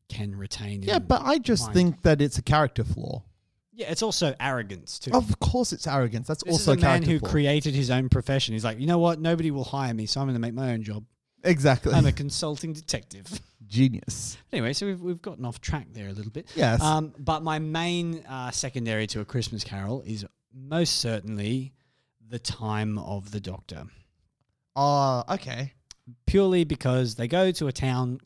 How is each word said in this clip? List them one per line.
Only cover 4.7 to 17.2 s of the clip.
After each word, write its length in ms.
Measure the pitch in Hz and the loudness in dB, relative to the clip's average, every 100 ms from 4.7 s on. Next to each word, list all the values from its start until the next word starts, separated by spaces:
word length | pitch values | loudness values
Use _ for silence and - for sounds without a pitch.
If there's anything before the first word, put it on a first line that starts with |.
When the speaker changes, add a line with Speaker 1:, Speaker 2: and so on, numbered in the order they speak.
| 92 - - | -10 -12 -10
Speaker 1:
too. 120 | 127 | 0
Speaker 2:
Of 260 | 254 214 - | 2 2 0
course 340 | - 247 233 | 2 2 0
it's 120 | 147 160 | -2 -2
arrogance. 400 | 139 120 113 123 | 0 0 -2 -4
That's 140 | 156 | -4
Speaker 1:
This 100 | - | 0
Speaker 2:
also 200 | 160 151 | 2 4
Speaker 1:
is 60 | 139 | 6
a 20 | |
Speaker 2:
a 20 | |
Speaker 1:
man 0 | 147 151 | 6 6
Speaker 2:
character 80 | 165 | 4
Speaker 1:
who 80 | 160 | 2
Speaker 2:
flaw. 100 | - | 2
Speaker 1:
created 460 | 151 143 151 151 | 2 4 4 2
his 160 | 139 127 | 0 2
own 180 | 127 127 | 2 4
profession. 460 | 127 127 135 - | 2 2 0 0
He's 100 | 110 | -2
like, 140 | 113 110 | -4 -2
"You 60 | 151 | 2
know 120 | 175 | 4
what? 220 | 170 160 | 4 2
Nobody 300 | 160 170 160 | 0 2 0
will 140 | 139 | -2
hire 280 | 123 139 131 | -2 -2 -2
me, 140 | 110 104 | -2 -2
so 140 | 135 | -2
I'm 40 | 135 | -2
gonna 120 | 120 | -2
make 160 | 117 | -2
my 180 | 117 131 | -2 -2
own 100 | 113 | -2
job. 220 | 107 104 - _ _ _ | -4 -8 -10 _ _ _
Speaker 2:
Exactly. 480 | 180 156 139 131 - | 2 4 4 4 4
Speaker 1:
I'm 140 | 135 135 | 4 4
a 60 | |
consulting 600 | - 143 - 156 143 160 | 2 -2 -4 -4 -4 -8
detective." 540 | 151 - 120 - 98 98 202 - | -8 -6 -8 -8 -18 -14 -14 -16
<laughs> 200 | _ 107 | _ -2
Speaker 2:
Genius. 720 | 110 135 - - - - - - | 2 4 2 -6 -8 -10 -14 -8
Speaker 1:
Anyway, 200 | - 117 | -4 -2
so 140 | - 202 | -2 -4
we've, 140 | 180 | -6
we've 180 | 180 170 | -6 -8
gotten 240 | 202 147 | -10 -10
off 160 | 123 - | -8 -8
track 280 | - 151 - | -6 -6 -8
there 160 | 113 98 | -12 -10
a 40 | |
little 180 | 98 110 | -8 -10
bit. 160 | 143 - | -10 -8
Speaker 2:
Yes. 260 | 160 123 117 | 0 2 4
Speaker 1:
Um, 320 | 156 156 156 | 4 2 0
but 240 | - | -6